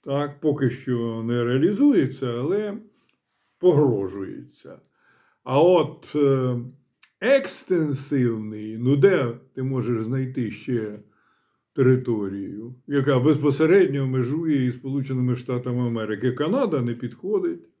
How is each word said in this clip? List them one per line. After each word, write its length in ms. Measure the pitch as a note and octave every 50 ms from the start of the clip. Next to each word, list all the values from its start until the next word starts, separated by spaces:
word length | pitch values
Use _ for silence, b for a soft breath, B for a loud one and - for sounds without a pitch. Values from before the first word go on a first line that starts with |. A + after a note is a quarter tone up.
Так, 380 | _ - C#3 C#3+ D3 C#3+ C#3 -
поки 300 | - D#3 C#3 - C3+ A#2+
що 520 | - - - C3 B2 A#2 A#2 A#2 A2+ A2+
не 220 | A2+ A#2 A#2+ B2 A#2
реалізується, 800 | A#2+ B2 C3+ D3+ F#3+ G#3 G#3+ C#4+ D4 C4 F#3 C#3 B2+ - - C3+
але 520 | B2 A#2 A#2+ B2+ D#3 F#3+ G#3 G#3+ G#3 G3+ A#3 - _ _ _ _ _ _ _ _ _ _ _ _ _ _ _
погрожується. 1200 | - F3+ E3 C#3+ D3+ C3+ A#2 G2 G2 F#2 F#2+ G2+ F#2+ F2 - - - - _ - - - F2 - _ _ _ _ _ _ _ _ _ _ _ _ _
А 180 | C3 C3 C#3+
от, 500 | D#3+ F3+ F#3 E3+ C#3+ C3 - - - - -
е, 420 | D3+ C#3+ C#3 C3+ C3 B2+ B2+ B2 A#2+ A#2+ C3 - _ _ _ _ _ - _ _ _
екстенсивний, 1600 | F#3+ A#3+ C#4 C4+ C4+ - - - - - F#3 E3+ D#3 D3+ C#3 C#3 - - D3 C3+ B2 A#2 A2+ A2 G#2+ G#2+ G#2+ G#2+ G#2+ A2 A2 A2
ну, 180 | A#2+ B2+ C#3+
де 420 | C#3 D3 G3 F#3 D#3+ C3 A#2+ A#2 - - _ _
ти 80 | C3+
можеш 420 | C3 C3 C3+ B2+ G#2+ A#2 A#2+ A2 A2
знайти 460 | A2+ C3 C3 C3 B2 C3 C#3 A#2+ G#2
ще 480 | G#2 - - - B2+ A2+ G#2+ G#2 G#2 G#2 - _ _ _ _ _ _ _ _ _ _ _ _ _ _
територію, 1000 | C#3+ C3 B2+ B2+ B2+ B2+ B2 A2+ G#2 G2+ F#2+ G2 G2+ G2 - G2 G#2 A2+ B2 B2+ _ _
яка 340 | - C#3+ C#3+ C3+ C#3+ C3+ B2
безпосередньо 840 | B2 D3+ D3+ B2 C3+ D3 C3+ C#3 D#3 D#3 F#3 G3+ F3+ - C#3 C#3+ C3+
межує 600 | C3 C3 C3 A#2+ A#2+ D3 E3 E3+ D#3+ D3+ C3+ B2+
із 100 | B2 A#2+
Сполученими 600 | - - C3+ C3+ C#3+ B2+ - C3 B2+ B2 B2 A#2+
Штатами 500 | A#2+ - - B2 A#2+ B2 B2+ A#2+ B2 B2
Америки? 460 | A#2+ A#2 A2+ A2 G#2 G#2+ G#2 A2+ B2+
Канада 480 | B2 - D3 D#3+ G#3 C#4 C4+ G3+ D#3+ C3+
не 140 | A#2+ A#2+ A#2+
підходить 720 | - C3 A#2+ - - - F#3+ G#3+ F#3+ B2 E2+ - E3+ - _ _ _